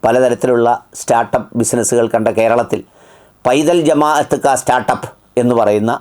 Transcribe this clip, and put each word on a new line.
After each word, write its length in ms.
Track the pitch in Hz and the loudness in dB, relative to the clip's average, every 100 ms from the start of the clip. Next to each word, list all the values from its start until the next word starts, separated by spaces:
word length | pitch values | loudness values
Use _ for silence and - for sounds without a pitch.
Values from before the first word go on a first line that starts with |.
പലതരത്തിലുള്ള 640 | 113 123 127 117 131 120 117 120 - - | 2 2 2 0 0 2 2 0 -6 -16
സ്റ്റാർട്ടപ്പ് 560 | - 117 117 127 104 117 | -2 0 0 -4 -4 -4
ബിസിനസ്സുകൾ 480 | 113 123 107 120 117 | -2 -2 0 0 0
കണ്ട 200 | 117 110 | 0 0
കേരളത്തിൽ 540 | 110 113 117 117 - - _ - - _ _ - | 0 2 2 0 -6 -8 _ -20 -20 _ _ 0
പൈതൽ 320 | 135 156 175 | 0 2 2
ജമാഅത്ത് 560 | 156 147 151 147 143 139 | 2 2 2 0 0 -2
കാ 120 | 143 131 | 0 -2
സ്റ്റാർട്ടപ്പ് 520 | - 127 117 127 - - _ - | 0 -2 -2 -6 -6 -18 _ -2
എന്ന് 160 | 120 120 | 0 2
പറയുന്ന 360 | 104 104 110 139 | 2 2 0 -4